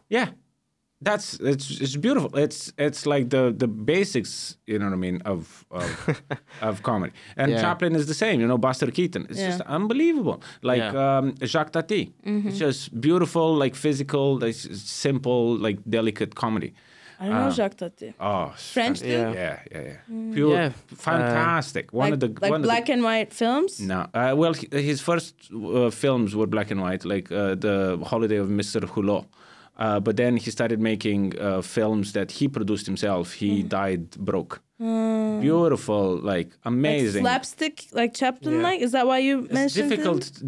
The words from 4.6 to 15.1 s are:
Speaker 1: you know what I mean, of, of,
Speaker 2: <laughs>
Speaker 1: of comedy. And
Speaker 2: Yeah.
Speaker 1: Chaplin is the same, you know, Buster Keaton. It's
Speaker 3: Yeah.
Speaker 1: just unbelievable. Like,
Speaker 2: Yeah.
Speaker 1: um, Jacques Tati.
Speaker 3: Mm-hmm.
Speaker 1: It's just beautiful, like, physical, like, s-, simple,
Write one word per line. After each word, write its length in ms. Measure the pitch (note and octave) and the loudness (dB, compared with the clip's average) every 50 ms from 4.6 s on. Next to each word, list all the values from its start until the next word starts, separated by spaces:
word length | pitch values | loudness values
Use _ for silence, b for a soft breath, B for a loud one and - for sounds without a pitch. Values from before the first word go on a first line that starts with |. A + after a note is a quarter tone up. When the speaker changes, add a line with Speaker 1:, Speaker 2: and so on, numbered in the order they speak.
| _ | _
Speaker 1:
you 120 | - G#2+ G#2+ | -4 -2 -2
know 60 | G2+ | 0
what 80 | G2+ F#2+ | 0 -2
I 40 | |
mean, 260 | F#2 F#2 F#2 F2+ F2 F2+ | -2 -2 -2 -2 -4 -2
of, 400 | G2+ G2 F2 D#2 - - - - _ | -4 -4 -4 -4 -8 -16 -20 -20 _
of, 520 | - F2+ F2 F2 - - - - D3 - - - C#3+ - | -8 -6 -4 -4 -6 -4 -4 -4 -4 -4 -6 -8 -10 -10
Speaker 2:
<laughs> 200 | - _ - - | -10 _ -12 -4
Speaker 1:
of 220 | - A2 G#2+ G2+ - | -4 -4 -4 -2 -2
comedy. 300 | - A#2 G#2 F#2 C2 B B B B B - | 0 0 0 0 -4 B B B B B 0
And 140 | C3+ C3+ A#2 | 0 2 2
Speaker 2:
Yeah. 80 | A2+ - | 2 2
Speaker 1:
Chaplin 320 | F3 F3 E3+ F3+ F3 D#3+ | 0 0 0 0 2 2
is 100 | D#3+ D3 | 2 0
the 60 | C#3+ D#3 | 0 -2
same, 260 | C#3 G#3+ A3+ G3+ B2+ | 0 0 2 2 2
you 60 | A2+ | 4
know, 120 | A#2 B2+ B2 | 4 2 4
Buster 320 | A2 C3 B2+ - - B2+ | 2 2 2 0 -2 -2
Keaton. 360 | - - F3+ E3+ F3+ - - - | 0 0 0 0 -2 -4 -6 -6
It's 80 | - F#3 | -6 -4
Speaker 3:
Yeah. 80 | G3 F#3 | -4 -2
Speaker 1:
just 140 | F3+ F3+ - | -2 -4 -4
unbelievable. 800 | - C#3 D#3+ G3+ G#3+ A#3 C4+ D#4 E4+ E4 D4 A3 C#3+ F#2+ - B B B B - | -4 -2 -2 0 0 2 2 2 4 2 2 0 0 -2 -4 B B B B -2
Like, 180 | B2+ B2+ B2 A2+ G#2+ G2+ | 0 2 2 2 0 0
Speaker 2:
Yeah. 260 | C3+ C3+ C3+ C3+ C3+ | 0 2 4 4 2
Speaker 1:
um, 160 | C3+ C#3 C3 C3+ C3+ | 2 0 -2 -4 -4
Jacques 300 | B2 - E3 D#3 - - | -2 0 0 -2 0 -2
Tati. 400 | E3+ D#3+ - G#3+ G3 A2+ - - _ _ | -4 -2 0 -2 -2 -2 -4 -8 _ _
Speaker 3:
Mm-hmm. 220 | G3 G#3 G#3 G3+ G#3 | -4 -2 -2 -2 -2
Speaker 1:
It's 100 | F#3+ G3 | -2 0
just 420 | F3+ C#3+ C3 C3+ - - - A2+ | 0 0 0 0 -6 -8 -8 0
beautiful, 540 | A#2 D3+ E3+ F3+ F3 D3 - E3+ D#3+ E3 D#3+ | 2 4 4 4 4 2 2 2 4 4 4
like, 180 | D3+ C#3 C3 - | 4 2 2 0
physical, 600 | - - D3+ D3 C3+ C#3+ C#3 D3 C#3+ C#3 C#3 C#3 B2+ | 0 0 0 0 0 -2 -2 0 2 2 2 2 2
like, 120 | A#2+ A2+ A2+ | 0 -2 -2
s-, 140 | A2+ - - - G2 G2+ | -4 -8 -12 -12 -12 -12
simple, 720 | - - - - C#3+ | -10 -8 -4 -2 0